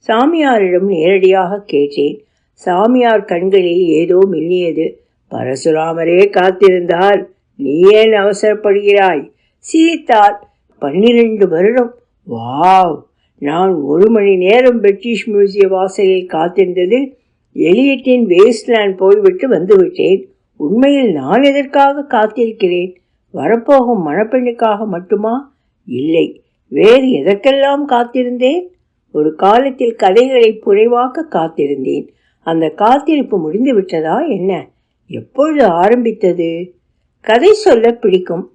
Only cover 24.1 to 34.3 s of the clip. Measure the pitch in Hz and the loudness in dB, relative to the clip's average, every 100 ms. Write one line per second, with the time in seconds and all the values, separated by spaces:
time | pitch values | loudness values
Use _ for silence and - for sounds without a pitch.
24.1 | 156 220 254 247 233 226 208 214 185 185 | -4 -2 -2 -4 -2 -2 -2 -6 -8 -4
25.1 | 202 214 247 277 _ _ _ - 120 147 | -4 -2 -6 -8 _ _ _ -12 -8 -2
26.1 | 160 - - _ _ _ 139 190 254 262 | -2 -2 -6 _ _ _ 0 4 4 2
27.1 | 185 147 202 269 277 277 285 285 240 240 | -2 -2 0 0 0 0 -2 -2 -2 -2
28.1 | 254 247 247 254 330 359 _ _ _ _ | -4 -4 -2 -2 -2 -6 _ _ _ _
29.1 | 147 151 156 190 226 277 262 240 226 202 | -4 -4 0 2 2 0 -2 -6 0 2
30.1 | 196 262 254 226 220 - 202 226 240 254 | 2 2 2 2 0 0 2 2 0 -2
31.1 | 254 320 180 160 165 143 135 131 - - | -6 -6 -4 -4 -4 -4 -4 -6 -6 -8
32.1 | _ _ _ - 165 160 156 208 277 285 | _ _ _ -6 -2 -4 0 0 2 0
33.1 | 302 214 202 156 185 269 226 190 165 156 | -2 -2 -4 -4 -4 0 0 -2 -6 -4
34.1 | 196 320 | -4 -4